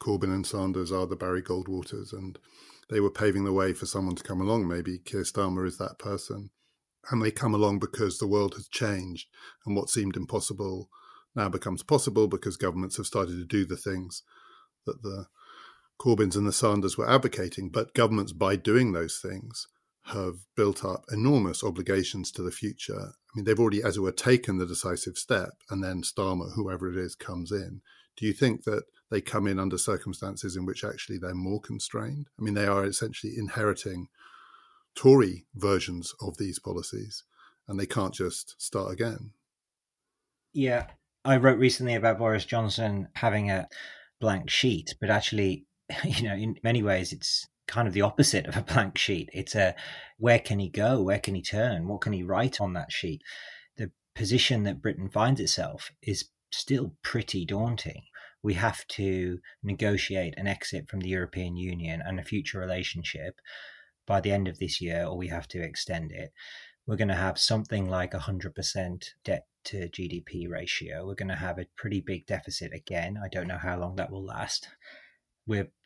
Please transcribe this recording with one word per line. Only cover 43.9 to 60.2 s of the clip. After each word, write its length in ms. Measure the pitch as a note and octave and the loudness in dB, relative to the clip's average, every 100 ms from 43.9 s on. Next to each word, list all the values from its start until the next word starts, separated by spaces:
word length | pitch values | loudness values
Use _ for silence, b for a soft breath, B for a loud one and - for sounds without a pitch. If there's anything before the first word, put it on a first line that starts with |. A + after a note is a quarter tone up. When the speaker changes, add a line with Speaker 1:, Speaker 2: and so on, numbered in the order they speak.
| B B _ | B B _
Speaker 2:
blank 300 | A2 F#2+ - | 0 0 0
sheet, 440 | - C3 F#2 D2+ - | 2 4 2 -4 -4
but 100 | G#2 | 2
actually, 560 | G#2+ - G#2+ G2 - - _ - | 2 2 2 2 0 -8 _ -12
<laughs> 140 | - | -6
you 240 | - - A#2 | -2 0 0
know, 60 | |
in 220 | G2 A2 - | -2 -4 0
many 200 | A2+ A#2+ | 2 4
ways, 300 | G#2 F#2+ F2 | 4 2 0
it's 360 | - - - - _ - | -4 -2 -2 -2 _ -4
kind 220 | A#2 A2+ | 0 2
of 60 | |
the 80 | F#2 | 4
opposite 440 | G#2 - C#3+ G2+ D#2 | 4 6 6 4 0
of 100 | F#2+ | -4
a 60 | |
blank 360 | - B2 F#2+ - | 2 2 2 0
sheet. 320 | - F2+ C#2+ | 0 0 -2
It's 220 | F2+ F#2+ | -8 -2
a, 200 | G#2+ F#2+ - B B B _ | 2 2 2 B B B _
where 200 | A#2 A#2 | 6 6
can 200 | - G2+ | 6 0
he 100 | F#2 | 0
go? 340 | G2 A2 C3 | 0 2 4
Where 160 | F#2+ G2 | 4 2
can 160 | - | 0
he 80 | G2 | -4
turn? 460 | - G#2+ B2 F#2 E2+ | -2 0 2 0 -2
What 140 | G2+ | -2
can 100 | A2+ | -2
he 100 | G2 | -2
write 380 | F2+ F#2+ C3 - | 0 2 0 0
on 140 | G2+ | -2
that 180 | F2 - | -2 -6
sheet? 300 | - F2+ D2+ B B B B B - | -6 -4 -6 B B B B B -8
The 140 | G2 - _ | -8 -10 _
position 500 | - G2+ A#2+ - A#2+ | -6 2 4 4 4
that 180 | G2+ F2+ | 2 0
Britain 260 | A2 F2 F#2+ | -4 -4 -4
finds 320 | G#2 A#2 C3 | 2 4 4
itself 500 | F2 - F2 - - - | 2 0 -2 -6 -14 -8
is 260 | - F#2+ - _ _ | -4 -4 -6 _ _
still 420 | - - C3 A2 - | -8 -2 0 0 -6
pretty 420 | - A#2 - G2 | -4 -2 -2 -4
daunting. 580 | E2+ G2 A#2 A2+ D#2+ D2 - B B B | -2 0 0 -2 -6 -12 -16 B B B
We 120 | G#2 | 0
have 320 | F2 A2+ - - | 2 2 0 -10
to 500 | - G2 F#2 F2+ F2+ B B | -2 0 0 0 -4 B B
negotiate 720 | G2+ F#2+ G#2+ G2 - F#2+ | -6 0 2 2 0 -2